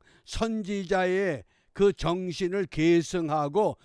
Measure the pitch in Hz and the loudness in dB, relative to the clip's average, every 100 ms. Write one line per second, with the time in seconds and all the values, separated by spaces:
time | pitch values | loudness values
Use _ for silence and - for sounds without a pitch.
0 | _ _ - - 226 220 190 202 180 190 | _ _ -10 -4 -2 -2 -4 -6 -2 0
1 | 180 185 196 131 - _ _ - 202 - | 2 0 0 -4 -10 _ _ 2 2 2
2 | 160 180 185 156 180 196 175 151 165 170 | -2 -2 -4 -4 -2 -2 -4 2 4 4
3 | 151 180 160 151 143 175 196 - | 2 -2 -2 -2 0 0 0 -2